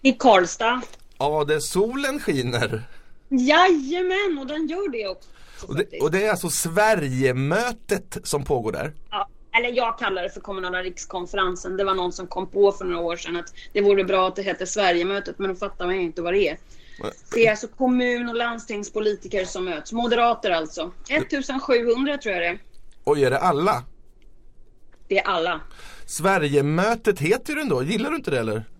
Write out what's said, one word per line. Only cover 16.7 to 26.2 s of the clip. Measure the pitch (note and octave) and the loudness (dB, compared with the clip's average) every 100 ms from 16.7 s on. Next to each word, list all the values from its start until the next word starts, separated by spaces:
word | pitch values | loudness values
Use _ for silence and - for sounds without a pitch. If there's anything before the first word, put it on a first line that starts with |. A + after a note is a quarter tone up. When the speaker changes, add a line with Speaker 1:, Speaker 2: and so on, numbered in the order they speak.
| - - - | -20 -18 -10
Speaker 2:
Nej. | - - - | -10 -10 -4
Speaker 1:
Det | A#3 A3+ | 4 4
är | |
alltså | G#3+ A3+ | 4 -6
kommun- | - B3+ B3 B3 A#3+ A#3+ | 0 2 4 2 0 -2
och | |
landstingspolitiker | A#3 A#3+ A#3 - G#3 G3+ G#3+ G#3+ G3+ - G#3 | -2 -2 -4 -6 -8 -4 0 0 -2 -4 -4
som | F#3 F#3+ | -2 -4
möts. | F#3 D#3 - | -4 -6 -4
Moderater | A3+ A#3+ A#3+ A#3 A#3 G3+ | -2 2 4 4 2 0
alltså. | E3 D#3 - E3 - - | 0 -2 -6 -8 -10 -2
Ettusen | D4 - C#4 C4+ C4+ | -2 0 -4 -2 -4
sjuhundra | C#4 A#3+ A#3+ A#3+ C#4 C#4 | 2 4 4 2 2 -2
tror | A3 | -2
jag | F3+ | -2
det | E3+ | -2
är. | F3+ - - - - | -4 -12 -16 -16 -6
Speaker 2:
Oj, | - D3 | 0 4
är | C3 | 4
det | C3+ | 4
alla? | F3+ D3 F#3+ B2+ - - - - - - - - - - - - - | 4 4 2 0 -4 -20 -20 -20 -20 -20 -20 -20 -20 -20 -20 -20 0
Speaker 1:
Det | F#3+ | 0
är | - | 2
alla. | F3+ E3+ D#3+ - - - - - | 0 0 -2 -8 -16 -16 -14 -10
Speaker 2:
Sverigemötet | - | 0